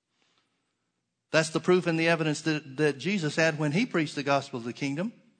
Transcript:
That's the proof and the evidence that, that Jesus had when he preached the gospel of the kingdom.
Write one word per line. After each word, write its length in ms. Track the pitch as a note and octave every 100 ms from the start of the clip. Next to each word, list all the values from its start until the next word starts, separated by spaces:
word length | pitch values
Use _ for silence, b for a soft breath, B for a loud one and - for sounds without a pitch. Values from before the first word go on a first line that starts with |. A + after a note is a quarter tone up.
| _ _ _ _ _ _ _ _ _ _ _ _ _
That's 180 | D#3 D#3
the 80 | E3
proof 300 | - F3+ F3
and 100 | D#3+
the 80 | E3
evidence 360 | E3 D#3 C#3+
that, 340 | D#3+ D3+ D3 C3
that 220 | D3+ C#3
Jesus 360 | C#3+ G3+ D3+
had 240 | D3 D#3+ D3+
when 140 | D3+
he 120 | D#3
preached 300 | B3 F3 D3+
the 80 | -
gospel 360 | C#3 C#3 C3 B2+
of 60 |
the 80 | A#2
kingdom. 400 | A2+ C#3 C#3+ G#3 - _ _